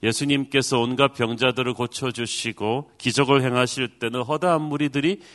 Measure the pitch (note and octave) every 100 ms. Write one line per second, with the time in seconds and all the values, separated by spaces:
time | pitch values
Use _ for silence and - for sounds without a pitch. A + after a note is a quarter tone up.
0 | A2+ A2 C#3+ C#3 C3 C#3 B2+ B2+ A#2 B2+
1 | C#3 - A#2 A2+ B2+ B2 B2 A2+ A#2+ -
2 | C3 A#2 A#2 - A#2+ G#2 G#2 B2 D3 _
3 | B2+ A#2+ C3+ C#3 B2+ B2 B2 C3+ B2 -
4 | A#2 B2 A#2 B2 F3+ D#3+ D3+ C#3+ D3 C#3
5 | D3+ G3 -